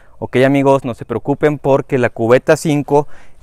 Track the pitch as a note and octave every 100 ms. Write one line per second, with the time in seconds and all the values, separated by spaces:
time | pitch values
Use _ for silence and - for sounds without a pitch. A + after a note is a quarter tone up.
0 | - - G#2+ B2 C3+ C#3 C#3 C3+ B2+ A2
1 | - A2 - C#3 D3 D3 C#3 C#3 - C3
2 | A#2 - A2+ B2+ - D#3 E3+ D3 C3+ C#3+
3 | D3+ - - -